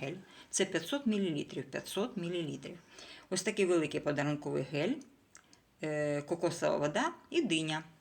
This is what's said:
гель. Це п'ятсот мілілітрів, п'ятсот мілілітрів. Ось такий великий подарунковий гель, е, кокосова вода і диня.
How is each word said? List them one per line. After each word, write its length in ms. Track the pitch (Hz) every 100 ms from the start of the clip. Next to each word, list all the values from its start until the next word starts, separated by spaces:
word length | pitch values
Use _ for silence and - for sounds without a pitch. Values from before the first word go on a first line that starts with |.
гель. 120 | 139 190 - - -
Це 160 | - 190
п'ятсот 400 | 165 170 285 254
мілілітрів, 580 | 208 190 147 - 151
п'ятсот 540 | 127 147 - 190 247 196
мілілітрів. 600 | 170 175 151 139 151 175 - - - - -
Ось 140 | 190
такий 220 | 220 202 185
великий 340 | 175 151 147
подарунковий 680 | 147 147 143 147 143 143 139
гель, 220 | 147 175 302 - - _ - - - _ -
е, 380 | 156 151 147 147
кокосова 560 | 143 175 170 165 151 147
вода 340 | 147 180 320 339 -
і 120 | 330
диня. 420 | 247 160 156 156 165 -